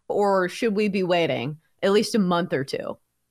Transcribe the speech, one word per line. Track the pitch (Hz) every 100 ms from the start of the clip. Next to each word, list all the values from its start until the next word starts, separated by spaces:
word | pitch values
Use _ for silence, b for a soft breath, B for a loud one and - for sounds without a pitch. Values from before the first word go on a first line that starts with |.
| _
or | - 202 190 180
should | - 233 202
we | 214
be | 196
waiting | 180 175 165 127 120 151 _ _
at | 190
least | 202 233
a | 233
month | 180 175 180
or | 143 135
two? | - - - _ _ _